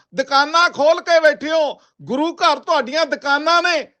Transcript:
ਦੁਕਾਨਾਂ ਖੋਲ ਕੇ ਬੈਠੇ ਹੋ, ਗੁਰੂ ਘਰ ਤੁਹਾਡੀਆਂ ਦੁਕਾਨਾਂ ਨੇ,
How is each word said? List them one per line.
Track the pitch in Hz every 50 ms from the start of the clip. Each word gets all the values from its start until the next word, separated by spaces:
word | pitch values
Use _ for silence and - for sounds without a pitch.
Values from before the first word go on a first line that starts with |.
| _ _ -
ਦੁਕਾਨਾਂ | 190 262 - 277 277 285 294 320 339 349 339
ਖੋਲ | - 240 285 311 339 339
ਕੇ | 330 359 339 320
ਬੈਠੇ | 320 302 294 294 277 302
ਹੋ, | 320 320 302 277 - - _ _ _ _
ਗੁਰੂ | 147 143 233 285 311 339 330
ਘਰ | - 349 330 294 277
ਤੁਹਾਡੀਆਂ | - - 330 294 240 226 269 320 330
ਦੁਕਾਨਾਂ | 277 294 - - 277 277 285 302 320 339 349
ਨੇ, | 339 359 339 285 214 - _ _